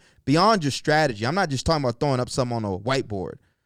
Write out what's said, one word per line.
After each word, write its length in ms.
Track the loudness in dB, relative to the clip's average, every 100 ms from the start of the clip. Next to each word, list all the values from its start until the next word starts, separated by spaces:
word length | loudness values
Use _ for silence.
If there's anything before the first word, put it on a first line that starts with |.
| _ _ 0
beyond 360 | 4 4 4
your 80 | 0
strategy, 540 | -2 0 2 2 0
I'm 100 | -2
not 140 | -2 -2
just 160 | -2
talking 180 | 0 0
about 180 | 0 0
throwing 200 | 0 0
up 80 | -2
something 260 | -2 -2
on 100 | -2 -4
a 120 | -4
whiteboard. 580 | -2 -2 -2 -6 -8 -12 _ _